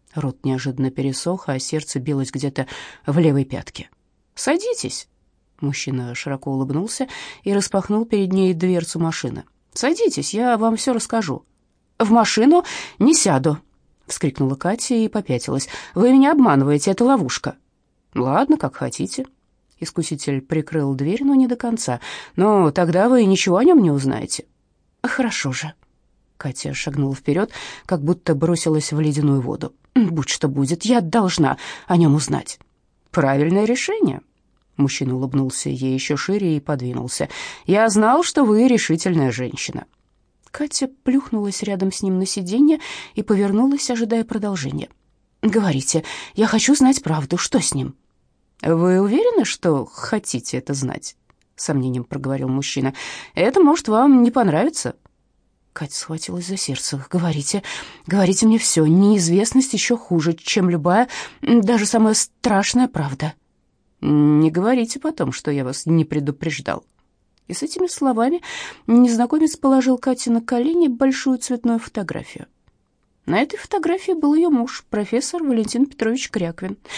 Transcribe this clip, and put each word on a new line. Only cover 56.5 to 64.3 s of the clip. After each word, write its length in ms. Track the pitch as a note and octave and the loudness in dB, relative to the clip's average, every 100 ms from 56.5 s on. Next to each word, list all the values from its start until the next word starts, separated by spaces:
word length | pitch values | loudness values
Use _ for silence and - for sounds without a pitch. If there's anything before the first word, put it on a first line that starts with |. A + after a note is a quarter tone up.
| F#3+ | -6
сердце. 440 | - B2+ - C#3+ C3+ | -6 -6 -6 -8 -4
«Говорите, 540 | F3+ E3+ D3 C#3+ G3+ - - - - - | -2 0 -2 -2 -4 -6 -12 -14 -18 -2
говорите 400 | G3 F#3 F#3+ A3 | 2 2 4 4
мне 120 | A3 | 4
всё. 280 | - - D#3 | 2 2 4
Неизвестность 880 | F3 G3+ G#3 E3 F#3 A3+ C4 C4 | 6 6 4 4 2 4 2 2
ещё 220 | G#3+ - A#3 | -2 -2 -2
хуже, 380 | - E3+ D#3 | 0 0 0
чем 360 | E3 - A3 F3+ | -2 -2 0 2
любая, 380 | E3+ D#3+ G3 B3 - - - | 2 2 2 0 -4 -16 -6
м, 200 | - A#3 | 4 4
даже 240 | G3 A#3 G#3 | 4 2 2
самая 300 | A#3 A3 G#3+ | 2 2 2
страшная 760 | - _ A#3+ G3 G3+ B3 B3+ | -4 _ 0 0 2 0 0
правда». 440 | - C#3+ C3+ D3+ - _ _ _ _ _ _ | -2 -6 -6 -8 -8 _ _ _ _ _ _
«Не 500 | - D3 D3 | 2 4 6